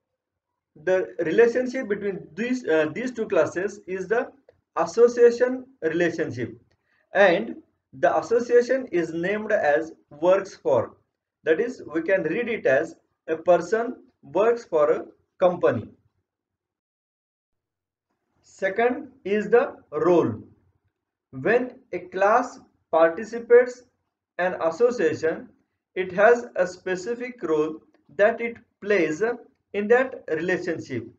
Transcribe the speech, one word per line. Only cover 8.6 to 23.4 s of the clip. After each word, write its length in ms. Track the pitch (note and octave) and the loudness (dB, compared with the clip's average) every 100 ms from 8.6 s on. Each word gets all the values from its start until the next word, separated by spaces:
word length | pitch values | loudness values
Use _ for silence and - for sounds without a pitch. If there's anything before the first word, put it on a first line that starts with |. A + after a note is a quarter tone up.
| A#3+ C4 - | 2 -2 -2
is 220 | E3+ D#3+ | -4 -4
named 380 | E3 F3 G#3 G#3+ | -4 -4 -4 -2
as 420 | G#3 D3 D3 D#3+ - _ D3 | 0 2 0 -2 -12 _ -2
works 340 | F3 G3 - - | 2 2 0 -6
for. 420 | D#3+ B2+ G2 - _ _ _ _ D3 | 0 0 -2 -10 _ _ _ _ 0
That 140 | D#3+ | 0
is, 220 | A#3+ - C#3+ | -2 -8 -10
we 120 | D#3+ | -6
can 200 | E3 F#3+ | -2 -2
read 240 | D#3 G3+ A#3+ | -2 -4 -4
it 180 | A3 D3 | -2 0
as 280 | C3+ D#3+ - _ _ - | 0 -2 -10 _ _ -8
a 100 | D#3+ | -2
person 580 | F3 E3+ E3 A3 - - _ _ | 2 2 2 -4 -4 -10 _ _
works 440 | C#3 D#3+ A3+ A#3 - | -6 0 0 0 -2
for 260 | D#3+ D3 | 0 2
a 140 | F3 - _ _ - | 0 -6 _ _ 0
company. 480 | F3+ E3+ D#3+ A#2+ - - _ _ _ _ _ _ _ _ _ _ _ _ _ _ _ _ _ _ _ _ _ _ _ _ | 0 2 0 0 -6 -16 _ _ _ _ _ _ _ _ _ _ _ _ _ _ _ _ _ _ _ _ _ _ _ _
Second 680 | _ - F#3+ G3 A#3+ B3+ - _ | _ -6 -4 0 0 -2 -10 _
is 260 | F#3 G#3+ G3 | -4 -2 2
the 260 | A#3 C#4+ - _ | 2 2 -6 _
role. 520 | D3+ E3 E3+ A#2+ G#2 - _ _ _ _ _ _ _ _ | -2 2 4 2 -2 -12 _ _ _ _ _ _ _ _
When 480 | C3 D#3 A#3+ B3+ - _ | -6 0 0 -2 -12 _
a 80 | F3+ | -12
class 600 | - F#3 G3 A#3+ B3+ - - _ _ | -10 0 2 2 0 -10 -20 _ _
participates 920 | D#3+ E3 E3+ A3 A#3 | 2 4 2 -10 -8